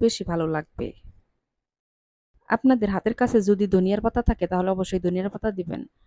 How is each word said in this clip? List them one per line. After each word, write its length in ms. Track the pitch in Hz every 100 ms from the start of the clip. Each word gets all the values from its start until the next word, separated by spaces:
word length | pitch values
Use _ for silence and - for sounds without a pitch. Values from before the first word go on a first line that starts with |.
বেশি 200 | 226 - 190
ভালো 140 | 170 160 156
লাগবে। 320 | 156 - 120 - - - _ _ _ _ _ _ _ _ _ _ _ _ -
আপনাদের 400 | 226 262 254 208 190
হাতের 200 | - 233
কাছে 160 | 247 233 196
যদি 160 | 202 202 190
ধনিয়ার 260 | 185 208 220
পাতা 160 | 240 240
থাকে 160 | 226 175
তাহলে 220 | 180 185 190
অবশ্যই 260 | 185 185 180
ধনিয়ার 240 | 180 196
পাতা 160 | 208 220
দিবেন। 300 | 190 170 - - _